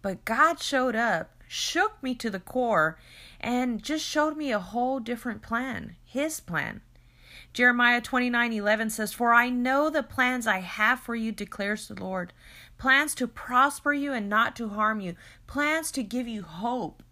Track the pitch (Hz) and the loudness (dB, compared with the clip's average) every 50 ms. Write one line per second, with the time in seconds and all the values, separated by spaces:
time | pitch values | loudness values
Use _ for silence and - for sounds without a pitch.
0 | - 202 185 175 - - 220 240 302 320 339 - - - 285 262 254 262 226 220 | -4 -6 -6 -6 -4 -4 4 6 6 4 4 0 -4 -2 0 0 2 2 0 0
1 | 233 233 190 160 - - _ _ - - - - - - - - 403 427 427 - | 2 2 0 0 -2 -6 _ _ -20 -12 -8 -6 -6 -2 2 2 2 2 0 -4
2 | - 262 254 247 - 226 190 190 - - - 254 247 233 214 170 156 160 160 - | -6 -6 -6 -4 -4 -4 -6 -6 -10 -4 -2 0 2 4 4 4 4 4 2 -4
3 | - - - - - - - - - 226 247 247 254 247 233 214 - - 302 311 | -20 -20 -20 -20 -20 -20 -18 -8 -4 -2 0 0 0 -2 -4 -6 -4 -4 -4 -4
4 | 302 - - 311 294 311 302 302 302 277 233 208 180 185 214 240 247 254 269 269 | -4 -2 0 2 2 2 0 -4 -4 -2 -2 -2 -4 -4 -4 -2 0 0 -2 -4
5 | 220 220 240 240 - 247 208 214 - - 220 233 254 269 262 - - - 175 - | -4 -6 -8 -6 -6 -8 -8 -8 -8 -4 -4 -4 -2 -4 -8 -8 -10 -12 -16 -18
6 | - - - 247 285 320 311 - - - 175 156 - - - - - _ _ - | -20 -8 -4 -4 -2 -2 -4 -8 -10 -4 -4 -4 -4 -4 -8 -12 -16 _ _ -20
7 | _ - _ - - - - - - - _ - 247 247 247 240 240 240 240 240 | _ -20 _ -20 -20 -20 -20 -20 -20 -14 _ 4 4 4 6 6 4 4 4 2
8 | 240 - - 247 247 247 240 240 240 233 226 214 202 208 214 214 226 220 214 - | 0 0 0 0 0 2 2 2 0 0 0 -2 2 2 2 2 2 -4 -2 -4
9 | 220 202 - - 240 233 233 240 240 254 247 247 247 254 269 277 302 311 311 311 | -4 -6 -2 0 4 6 6 6 6 4 0 0 0 2 2 2 2 2 0 -2
10 | 311 320 - - 254 247 254 247 226 233 202 185 185 180 - - 214 220 254 247 | -2 -2 0 2 2 2 2 0 0 0 0 -2 -2 -8 -2 2 2 2 2 0
11 | - - 233 233 226 226 214 214 208 196 - - 202 202 208 214 - - 214 190 | -2 -6 -6 -4 -4 -4 -4 -6 -10 -12 -8 -6 -4 -4 -4 -4 -6 -12 -12 -10
12 | 190 190 185 185 175 180 - _ - - - - - - - - - 254 262 277 | -8 -6 -6 -6 -6 -8 -12 _ -20 -20 -20 -20 -20 -20 -20 -2 2 4 4 4
13 | 302 302 - - 254 240 - - - - 247 247 269 294 285 - - 285 285 285 | 4 2 -2 -4 -4 -4 -4 -10 -10 0 4 4 4 4 2 0 -2 0 0 0
14 | 277 285 269 240 208 202 208 214 233 226 - - 233 214 202 208 214 214 220 214 | 0 -2 -2 -4 -2 0 2 2 2 2 0 -6 -8 -8 -2 0 0 0 0 -2
15 | 196 175 175 - - - - - - - - 269 294 294 311 320 320 - - 269 | -4 -8 -8 -10 -16 -20 -20 -20 -20 -8 -4 -2 0 0 0 -2 -4 -4 -6 -6
16 | 247 190 233 247 254 233 226 208 185 160 160 170 208 240 247 254 220 156 - - | -6 -4 -4 -6 -4 -4 -6 -8 -10 -10 -12 -6 -4 -4 -2 -2 -4 -6 -8 -12
17 | - _ | -20 _